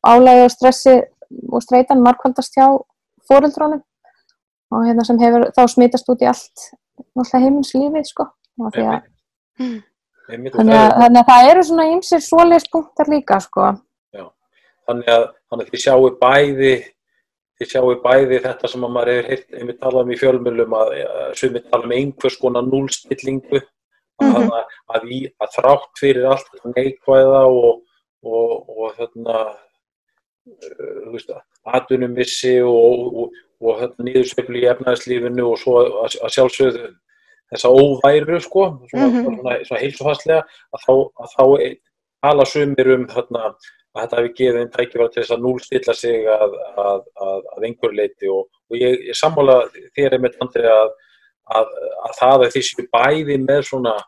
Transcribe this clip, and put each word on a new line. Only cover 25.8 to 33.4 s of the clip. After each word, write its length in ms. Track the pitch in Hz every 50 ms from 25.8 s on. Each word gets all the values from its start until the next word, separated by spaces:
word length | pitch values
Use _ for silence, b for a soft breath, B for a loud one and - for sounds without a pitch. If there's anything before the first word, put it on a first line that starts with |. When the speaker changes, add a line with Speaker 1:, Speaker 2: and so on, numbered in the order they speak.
| - _ _ -
Speaker 2:
fyrir 280 | - 139 131 123 123
allt 200 | 131 135 135 -
þetta 260 | _ _ - _ 120
neikvæða 720 | 123 123 131 135 135 _ _ - 135 135 135 135 135 135 135
og, 340 | 131 127 123 120 117 113 - _ _ _ _ _ _ _ _ _
og, 260 | 113 113 117 117 117 113 104 -
og, 260 | - 110 110 110 110
hérna, 460 | 107 - 120 - _ 117 117 117 113 110 110 107 104 - _ _ _ _ _ _ _ _ _ _ _ _ _ _ _ _ _
eh, 380 | 247 220 _ - - - - - - - -
þú 140 | - 113
veist, 200 | 117 117 - - - - _ _ _ _
atvinnumissi 920 | _ 113 120 127 - - 131 127 127 123 120 127 127 - - - - 127 127 123
og, 560 | 123 123 120 117 117 117 123 123 123 123 120
og, 240 | 117 120 - b b